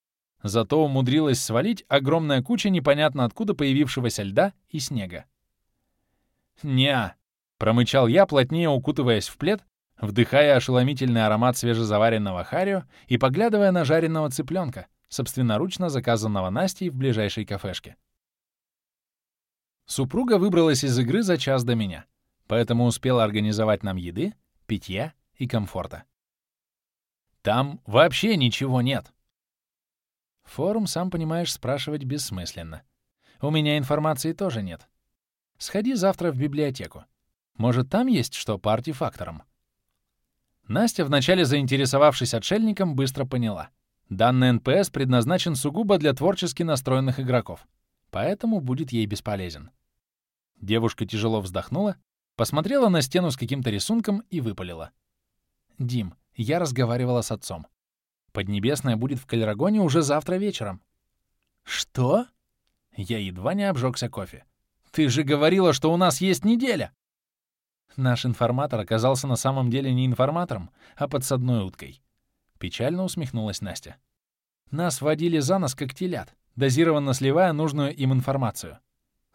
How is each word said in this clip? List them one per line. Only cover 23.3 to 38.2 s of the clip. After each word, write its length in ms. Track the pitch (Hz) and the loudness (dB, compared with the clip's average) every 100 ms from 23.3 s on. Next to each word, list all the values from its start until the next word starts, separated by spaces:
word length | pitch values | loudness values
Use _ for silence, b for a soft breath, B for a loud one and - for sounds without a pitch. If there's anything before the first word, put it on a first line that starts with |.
| 104 107 104 110 104 | 2 0 2 2 0
нам 140 | 104 92 | -2 -6
еды, 360 | 87 90 185 - _ _ - | -6 -6 -6 -8 _ _ -6
питья 480 | 104 - 92 151 - _ - | -6 -4 -6 -6 -10 _ -10
и 120 | 127 | -4
комфорта. 580 | 117 101 95 85 80 - _ _ _ _ _ _ _ _ _ _ _ _ _ | -4 -4 -6 -10 -12 -20 _ _ _ _ _ _ _ _ _ _ _ _ _
Там 360 | - 113 139 143 - | 0 0 0 -6 0
вообще 520 | 113 165 131 214 196 | 4 4 4 0 2
ничего 440 | 123 - 135 127 | 2 0 0 0
нет. 320 | 123 127 - _ _ _ _ _ _ _ _ _ _ _ _ _ - | 0 -2 -6 _ _ _ _ _ _ _ _ _ _ _ _ _ -16
Форум, 420 | - 170 220 202 | -6 -2 -2 -2
сам 240 | 165 185 | -4 -4
понимаешь, 420 | 170 160 165 170 | -4 -4 -2 -4
спрашивать 520 | - 123 139 131 151 131 | -6 -4 -4 -4 -6 -6
бессмысленно. 760 | 143 - 92 85 - 82 78 _ _ _ _ b b | -6 -6 -8 -10 -12 -14 -16 _ _ _ _ b b
У 120 | 139 | -2
меня 260 | 156 151 147 | 0 2 0
информации 560 | 135 147 156 151 156 | 0 -2 -2 -2 -4
тоже 300 | 165 190 117 | -4 -4 -4
нет. 240 | 95 82 _ _ _ _ _ _ _ - | -8 -10 _ _ _ _ _ _ _ -16
Сходи 340 | - 202 220 | -6 -4 -2
завтра 380 | 254 190 185 175 | 0 0 0 -2
в 60 | 131 | -2
библиотеку. 680 | 147 143 147 135 - - - _ _ _ _ - | -2 -2 -2 -4 -10 -16 -20 _ _ _ _ -2
Может, 320 | 113 123 127 | 0 2 0
там 180 | 202 262 | 0 2
есть 260 | 202 | 2